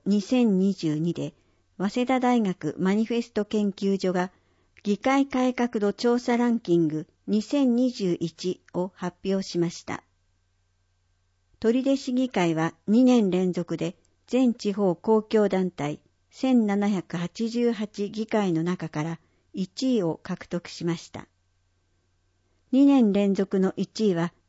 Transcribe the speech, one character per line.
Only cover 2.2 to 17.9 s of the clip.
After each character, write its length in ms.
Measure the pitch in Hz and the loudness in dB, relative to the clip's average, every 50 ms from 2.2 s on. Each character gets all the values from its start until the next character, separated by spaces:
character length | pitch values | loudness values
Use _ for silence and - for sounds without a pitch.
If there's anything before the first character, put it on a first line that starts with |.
| 247 247 247 240 | 2 2 2 2
学 340 | 214 190 180 - - 151 - - | 2 0 -2 -4 -6 -8 -4 -2
マ 160 | 180 190 202 | 0 0 2
ニ 120 | 214 226 | 0 0
フ 100 | - 233 | -2 -2
ェ 60 | 233 | -4
ス 120 | 226 - - | -4 -4 -4
ト 100 | 208 208 | -6 -4
研 260 | - - 214 208 202 | -2 -2 -2 0 -2
究 280 | 185 - 202 196 196 190 | -2 -2 -2 -2 -2 0
所 140 | - 185 180 | 0 -2 0
が、 180 | 185 180 190 _ _ _ _ _ _ _ _ _ _ - | -2 -2 -4 _ _ _ _ _ _ _ _ _ _ -2
議 140 | 202 208 - | -2 -2 0
会 300 | - 262 269 277 277 277 | 0 0 2 2 0 0
改 260 | - 254 254 254 247 | 0 0 0 0 0
革 260 | - 240 247 - 214 | -2 -2 -2 -2 -2
度 140 | 202 202 202 | -2 -2 -2
調 240 | - - 240 240 247 | 0 0 0 0 0
査 200 | - 254 240 233 | 0 0 0 0
ラ 120 | 240 240 | 2 0
ン 100 | 226 233 | 0 -2
キ 160 | - 175 170 | 0 2 2
ン 120 | 170 165 151 | 2 2 2
グ 200 | 156 156 170 _ _ _ - - | 0 -4 -8 _ _ _ -6 -2
二 140 | 202 214 | -2 -2
千 340 | 208 - 294 285 277 247 233 | -2 0 0 0 2 2 2
二 160 | 240 254 247 | 2 0 0
十 260 | 240 - 196 175 165 - | -2 -2 -2 -2 -2 -2
一 420 | 175 165 - - - 185 180 - _ _ - | -4 -6 -6 -6 -6 -6 -6 -8 _ _ -6
を 180 | 175 180 190 _ | -6 -6 -6 _
発 220 | - 180 180 - _ - | -8 -10 -10 -8 _ -4
表 180 | 190 196 190 190 | -4 -2 -2 -4
し 160 | - - 175 | -4 -2 -2
ま 100 | 170 170 | -2 -2
し 160 | - - - | -4 -8 -14
た。 180 | - - - - _ _ _ _ _ _ _ _ _ _ _ _ _ _ _ _ _ _ _ _ _ _ _ _ _ _ _ _ _ _ - | -12 -14 -14 -14 _ _ _ _ _ _ _ _ _ _ _ _ _ _ _ _ _ _ _ _ _ _ _ _ _ _ _ _ _ _ -4
取 240 | - 220 233 262 254 | 0 0 2 2 2
手 140 | 269 277 269 | 0 0 0
市 160 | - 262 247 | -2 -4 -2
議 160 | 247 262 254 | -2 -2 -2
会 260 | - 196 175 170 160 | 0 0 0 0 0
は 180 | 156 165 165 - _ - - | 0 -2 -4 -4 _ -2 2
二 160 | 214 247 262 | 4 6 6
年 260 | 247 254 233 208 185 | 6 6 6 4 4
連 240 | 175 185 185 180 170 | 2 0 0 0 -2
続 240 | 185 175 - 170 - | -4 -6 -6 -6 -6
で、 180 | 160 170 - _ _ _ _ _ _ - | -6 -6 -8 _ _ _ _ _ _ -4
全 260 | 233 254 262 240 226 | 0 2 2 2 0
地 200 | - - 208 190 | -2 -4 -4 -2
方 220 | 208 202 185 165 | 0 0 0 0
公 260 | - - 226 220 220 | -2 0 0 0 0
共 280 | 214 - 220 214 208 196 | 0 0 0 2 2 2
団 220 | 196 190 185 180 | 2 0 -2 -2
体 280 | - - 143 147 156 - _ _ _ _ _ _ | -4 -6 -6 -6 -8 -8 _ _ _ _ _ _
千 360 | - - - 262 254 240 220 | -12 -4 0 2 4 4 4
七 220 | 202 196 202 202 208 | 2 0 0 0 0
百 300 | 208 180 - - - 180 | -2 -2 -4 -6 -6 -6
八 320 | 170 175 - - 226 220 | -6 -6 -6 -6 -6 -4
十 240 | 233 240 240 233 233 | -2 0 0 0 0
八 360 | 196 214 202 | -2 -6 -8